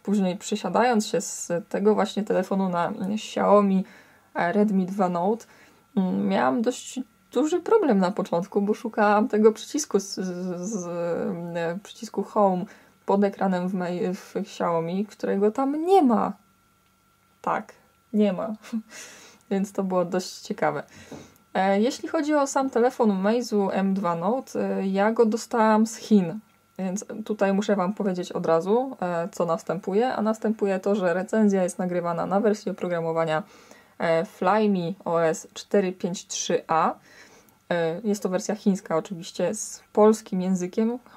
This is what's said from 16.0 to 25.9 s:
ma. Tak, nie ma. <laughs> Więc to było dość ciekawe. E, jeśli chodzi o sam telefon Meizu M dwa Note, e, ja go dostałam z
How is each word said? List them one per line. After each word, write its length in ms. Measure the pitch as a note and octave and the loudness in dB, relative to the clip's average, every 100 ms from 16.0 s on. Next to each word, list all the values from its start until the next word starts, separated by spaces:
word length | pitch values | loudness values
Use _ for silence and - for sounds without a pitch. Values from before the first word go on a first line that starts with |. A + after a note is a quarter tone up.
ma. 320 | C#4 G#3 G3 G3+ _ _ _ _ _ _ _ _ _ _ | 6 4 0 -6 _ _ _ _ _ _ _ _ _ _
Tak, 320 | - E3 G#3+ - _ _ _ | -4 -4 -6 -18 _ _ _
nie 200 | G#3 G#3 | 0 2
ma. 200 | F3+ - G#3+ - A3+ - - | 0 -6 -8 -8 -10 -10 -18
<laughs> 500 | - - - - _ | -20 -20 -20 -20 _
Więc 200 | G3 G3 | -4 -2
to 120 | - | -4
było 220 | F#3+ F3+ F3 | -2 0 0
dość 340 | F#3 F#3 - | -2 -4 -12
ciekawe. 440 | - - D#3 D3 - - - - - _ _ | -10 -2 -2 -2 -10 -18 -20 -18 -20 _ _
E, 280 | G#3 F#3+ G3 | -2 2 2
jeśli 260 | A3+ - D#4+ | 2 -2 -4
chodzi 260 | E4 D4 | -2 0
o 140 | D4+ C#4 | 2 2
sam 220 | C#4+ C4+ | 0 0
telefon 520 | A#3+ B3 - A3+ F#3+ | 2 0 2 0 2
Meizu 480 | G3 A#3+ A#3 G#3 G3 | 0 0 0 0 0
M 220 | - F#3+ | 0 0
dwa 220 | F#3+ F3 E3+ | 0 -2 -2
Note, 440 | F3+ C4 - G#3 | -2 -2 -4 -6
e, 280 | G3 G3 G3 | -4 -2 -2
ja 240 | F#3+ G#3 | 2 2
go 140 | A3+ A#3 | 4 2
dostałam 640 | A3 - A#3+ A3 G#3+ | 2 -4 2 4 4
z 80 | A3 | 2